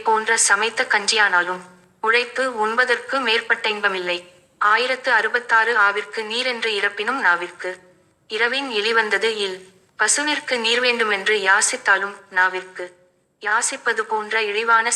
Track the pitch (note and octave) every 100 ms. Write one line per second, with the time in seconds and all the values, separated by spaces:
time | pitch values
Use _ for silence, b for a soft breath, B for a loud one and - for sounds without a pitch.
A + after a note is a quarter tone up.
0 | A3+ A3 A3 A#3 - G3+ A3 A3 B3+ G#3+
1 | G3+ A3 G#3 F3+ F3 F3+ - - _ _
2 | A3 A#3 A#3+ - C4 A#3 G#3+ A#3 B3+ A#3+
3 | - C4+ A#3+ A3+ A3+ A#3 A#3 G#3 G#3 F#3+
4 | F3+ F3 - - _ - G#3 A3 B3+ B3+
5 | C4 A3+ A3 A#3+ A#3+ A3+ A3 A#3 G3+ G3+
6 | G#3 - G#3+ A#3 B3+ A#3 A3+ G3+ G3+ G3+
7 | G#3 C4+ F#3+ F3 F3 - F3+ F3+ - _
8 | _ _ - G#3+ A#3 C4+ C#4 G#3+ G#3+ A3+
9 | G#3+ G3 A3 G#3+ G3 F#3 - _ _ -
10 | G#3+ C#4+ D4+ D4 - B3 A3+ A#3+ B3 A#3+
11 | A3 G3 G3 G#3+ F#3+ G3+ A3 B3 - F#3+
12 | G3 G3+ - F#3+ F#3 F#3 F#3 - F3+ -
13 | _ _ _ _ G#3 A3 - C4+ B3 A3
14 | G#3+ G#3+ G#3 A3 G#3+ G#3 A#3 A3+ A3+